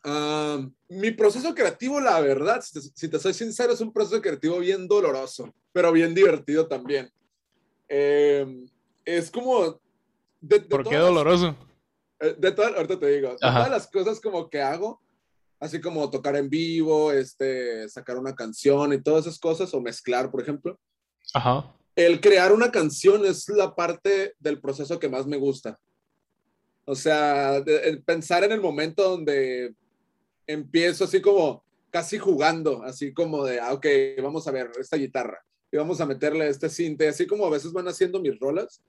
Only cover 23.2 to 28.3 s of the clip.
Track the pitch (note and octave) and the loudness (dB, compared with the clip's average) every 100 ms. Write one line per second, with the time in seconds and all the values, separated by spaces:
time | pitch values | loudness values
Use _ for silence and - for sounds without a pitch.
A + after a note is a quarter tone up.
23.2 | G3 F3+ - G#3 F#3+ - E3+ E3+ G3 G3 | 2 -2 0 0 0 -2 -4 -2 0 0
24.2 | G3 - D3+ D3 C3+ C#3 C#3+ E3+ D3 B2+ | -2 -4 -4 -4 -6 -8 -6 -4 -4 -4
25.2 | C3+ C#3+ C#3 C3+ A2+ G#2 _ _ _ _ | -4 -2 -2 -2 -10 -14 _ _ _ _
26.2 | _ _ _ _ _ _ - C#3 D#3 D3+ | _ _ _ _ _ _ -8 -4 0 2
27.2 | D3 C#3+ C#3 C#3 C#3 D3+ D#3 D3+ - E3+ | 2 2 2 0 2 2 2 -2 -2 -2
28.2 | D#3 | 0